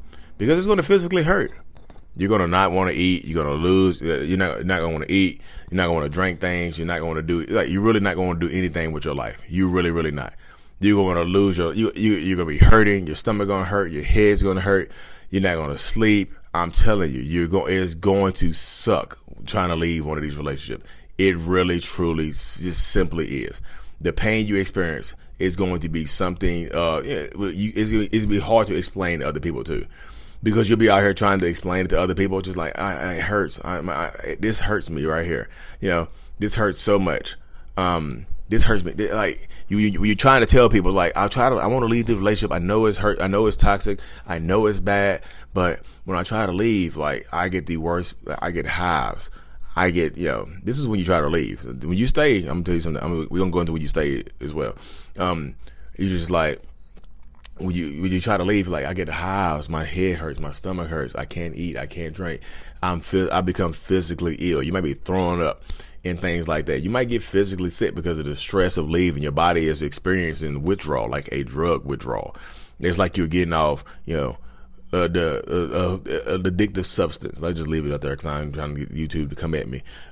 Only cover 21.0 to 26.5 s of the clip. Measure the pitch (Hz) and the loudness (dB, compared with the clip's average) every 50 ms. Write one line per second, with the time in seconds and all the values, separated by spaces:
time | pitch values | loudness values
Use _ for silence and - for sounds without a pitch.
21 | - - - - 95 95 90 85 82 82 92 92 90 90 87 87 82 - - - | -18 -10 -2 2 2 2 2 2 0 2 2 4 4 2 2 0 -2 -4 -2 0
22 | 87 85 82 80 78 78 73 - - - - - 85 90 82 - - - - 101 | 0 0 2 0 -2 -2 -4 -4 -4 -4 -6 -6 -4 -4 0 0 2 4 4 4
23 | 92 82 - 82 78 - 69 67 53 50 - - - - - - - - - - | 4 2 2 -2 -2 -2 -4 -6 -6 -6 -8 -8 -10 -8 -8 -10 -10 -10 -8 -4
24 | - 87 - - - 107 107 110 110 104 104 98 98 - - 101 90 82 78 64 | -4 -2 0 0 2 2 2 2 2 0 0 0 0 0 0 -2 -2 -2 -2 -4
25 | - - - - - - - - 95 92 87 92 98 90 90 85 78 82 80 82 | -8 -10 -12 -14 -16 -14 -6 -2 -2 0 0 0 0 0 0 -2 -2 -2 -4 -2
26 | 80 76 - - 95 90 90 87 95 87 | -2 -2 -2 -2 -2 -2 -2 0 0 0